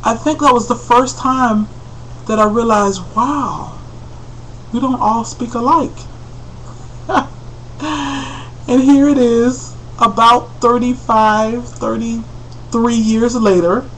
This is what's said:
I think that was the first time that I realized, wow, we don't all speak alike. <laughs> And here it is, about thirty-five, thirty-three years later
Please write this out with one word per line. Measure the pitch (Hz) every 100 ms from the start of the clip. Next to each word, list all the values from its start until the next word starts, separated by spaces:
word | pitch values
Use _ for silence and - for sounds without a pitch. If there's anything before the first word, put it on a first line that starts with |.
I | 220
think | 226 302 311
that | 285
was | 240 -
the |
first | 233 - 240 254 -
time | 262 262 247 214 214 - - - - - -
that | 214
I |
realized, | 214 220 226 208 202 185 170
wow, | 214 262 294 240 165 - - - - - - - - - - -
we | 240
don't | 262 247
all | 214 226
speak | 226 - 233
alike. | 233 240 330 262 - - - - - - - - - - - -
<laughs> | 370 - - - - - - 294 302 285 277 269 - - - -
And | 254
here | 262 277 285
it | 277
is, | 240 233 240 254 - - - -
about | - 208 233 240 - -
thirty-five, | 240 240 247 247 - 220 214 214 220 240 240
thirty-three | - 233 226 233 233 226 - - - - 233 233
years | 233 220 220 240
later | 240 214 185 170 214 277